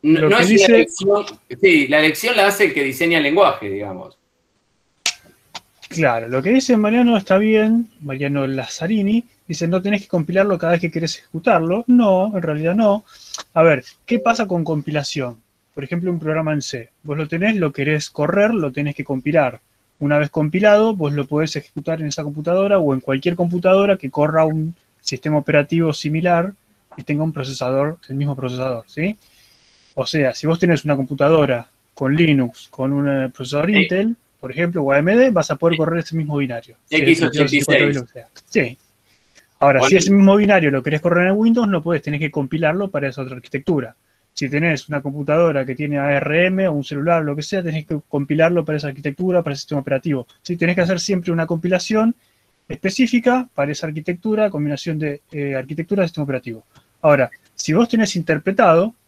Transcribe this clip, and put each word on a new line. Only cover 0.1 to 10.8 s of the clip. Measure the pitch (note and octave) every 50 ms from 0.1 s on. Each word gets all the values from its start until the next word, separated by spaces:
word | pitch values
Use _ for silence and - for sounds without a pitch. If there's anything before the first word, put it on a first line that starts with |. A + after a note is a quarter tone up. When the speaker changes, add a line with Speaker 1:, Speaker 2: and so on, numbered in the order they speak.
| D#3+ E3
Speaker 2:
lo | D#3 D#3
Speaker 1:
no | G3+ A#3+
Speaker 2:
que |
Speaker 1:
es | - F#3+
Speaker 2:
dice | A3+ G3+ G3
Speaker 1:
una | F#3 A#3
elección, | - D#3+ D#3+ - - F#3+ G3 G3+ G#3 G3+ - - _ _ _ B2+ B2
sí, | G3 F#3+ E3+ D#3 C#3 B2+
la | D3 D3+
elección | D3+ D#3 D#3 - - A3+ A#3+
la | A3 G3 G3+
hace | G3 G3+ G#3+
el | E3+ C3
que | D3+
diseña | C#3 C3+ B2+ - E3+ E3+ E3+ D#3+
el | D3
lenguaje, | C#3+ D3+ F#3+ G3 - - - A2 G2+
digamos. | F#2+ G2+ G#2 G2+ F#2 F2+ - - _ _ _ _ _ _ _ _ _ _ _ _ _ _ _ _ _ _ _ - - _ _ _ _ _ _ _ _ - _ _ _ _ - -
Speaker 2:
Claro, | - E3 D#3+ C3 A#2 A#2 A2+ A#2
lo | B2 C3
que | D#3 F#3
dice | A#3+ C4+ C4 - B3
Mariano | G#3+ G#3 G#3 A3 A#3+ B3 A#3+ A#3
está | G3+ G3 - F#3+ G3
bien, | G#3+ G#3+ A3 G#3+ G#3+ A3 A3+ A#3 A#3 A3 _ _
Mariano | D3+ C#3 C3+ C3+ C#3+ C#3+ C#3+ C#3+ C3+
Lazzarini, | C3+ C3+ C3 B2+ - - - E3 F3 A3 G#3+ G3 G3 G#3+ A#3 A#3 _ _ _ _
dice, | - E3+ - F3 E3
"No | F3+ F#3
tenés | F#3 G3+ G#3 G3
que | G3+ _
compilarlo | - F3 D#3 - F3 F#3+ G3 G#3 F#3+ E3
cada | F3 E3
vez | F3 E3